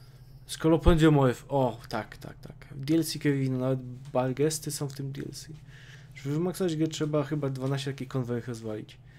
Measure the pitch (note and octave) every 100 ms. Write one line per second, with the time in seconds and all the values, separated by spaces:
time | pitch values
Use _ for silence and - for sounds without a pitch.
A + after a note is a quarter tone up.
0 | - - - - - - D#3+ E3 F3+ E3
1 | D#3+ D3 C3+ A#2 - C#3 B2+ A2 - A2+
2 | G#2 - - - - - - C3+ C3+ E3
3 | D#3 D3 D3 C#3 C3+ B2+ C3 C3 B2+ B2
4 | - B2+ C3 B2+ D3+ D#3 D3+ D3 C#3+ -
5 | C#3 C#3 - - - D#3 - - - -
6 | - - C3+ D3+ F3+ - F#3 D#3 D#3 D#3
7 | D3+ D3+ C#3 D#3 C3+ C3 C3 C#3 C#3 C3+
8 | C3 C3+ A#2+ A#2+ B2 A2+ A2+ G#2+ B2+ -
9 | -